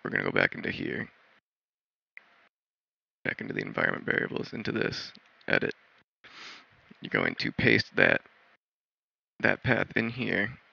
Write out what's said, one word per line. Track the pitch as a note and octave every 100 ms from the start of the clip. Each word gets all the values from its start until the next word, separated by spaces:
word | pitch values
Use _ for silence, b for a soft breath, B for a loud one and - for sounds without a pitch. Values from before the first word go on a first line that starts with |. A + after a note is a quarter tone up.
we're | -
gonna | - G1+
go |
back | G1+ G1+
into | - -
here, | - G1+ - - _ _ _ _ _ _ _ _ _ _ - - _ _ _ _ _ _ _ _ _ -
back | -
into | -
the | -
environment | G1+ - - - -
variables, | - - - -
into | - A2+
this, | A2+ A2 - - - _ _ -
edit. | - - - _ _ _ _ B B B B - _ - -
You're | -
going | G2+ E2+ -
to | -
paste | - A#2+ A2 - -
that, | F2 - - _ _ _ _ _ _ _ _ _ _ -
that | A2 G2
path | - A2+ G2 A2+
in | A2+
here, | A#2+ A2+ - G#2 - _